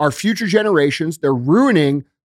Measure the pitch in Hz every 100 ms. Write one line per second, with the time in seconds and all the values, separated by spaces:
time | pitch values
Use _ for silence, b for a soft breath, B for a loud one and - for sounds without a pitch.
0 | 147 - 202 214 220 214 214 165 143 -
1 | 160 160 139 127 123 202 269 190 143 143
2 | - _